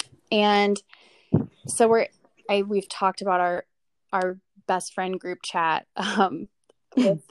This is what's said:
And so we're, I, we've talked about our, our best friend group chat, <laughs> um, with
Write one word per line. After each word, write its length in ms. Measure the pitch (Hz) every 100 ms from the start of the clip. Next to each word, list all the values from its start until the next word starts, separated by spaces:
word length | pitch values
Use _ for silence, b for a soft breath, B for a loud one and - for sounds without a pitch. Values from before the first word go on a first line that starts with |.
| - - _
And 520 | 214 208 208 202 202 - B B B B - - _ -
so 220 | - 233
we're, 200 | 226 - - _ _ -
I, 120 | 202
we've 260 | 196 202 190
talked 340 | - 190 -
about 180 | 196 180
our, 240 | 180 175 - _ _ _ _
our 260 | 196 185 185 _ _ -
best 280 | 185 -
friend 240 | - 185 185
group 200 | 180 180
chat, 440 | - 180 165 156 -
<laughs> 40 | -
um, 520 | 202 208 190 - 208 _ _ _ _ -
with 260 | 233 196 -